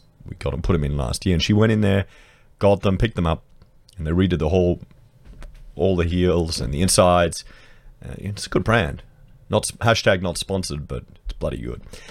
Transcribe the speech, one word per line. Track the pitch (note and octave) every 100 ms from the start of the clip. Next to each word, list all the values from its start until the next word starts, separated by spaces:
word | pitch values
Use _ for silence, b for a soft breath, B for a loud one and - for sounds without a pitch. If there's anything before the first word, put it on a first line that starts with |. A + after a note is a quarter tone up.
| - -
we | - -
got | C#2
'em, | -
put | -
'em | E2+
in | C#2+
last | C#2+ B1+ -
year. | F#2+
And | E2+
she | -
went | G#2 A2
in | G#2+
there, | G2+ G2 - b b b b -
got | G2+ G2
them, | G2+ F2+
picked | A2
them | - E2
up, | D#2+ - - - - _ -
and | D#2
they |
redid | F2 F#2+ E2+
the | D#2
whole, | F#2 F2+ F2 - - - _ - - - - -
all | - F2+ F2+
the |
heels | E2 F2 F2+ E2+ D#2+ -
and | B1+
the | C#2+
insides. | F#2 - F2+ F2 E2+ - b b b b b -
Uh, | - -
it's | G2 G#2
a | -
good | -
brand. | - A2+ D#2 - - - - - -
Not | G#2
s-, | - -
hashtag | A#2 A2+ A2+ F#2+
not | F2+ E2
sponsored, | - G2 - D2 C#2+
but | C2+ - -
it's | -
bloody | - D2+ B1
good. | A#1 - - B B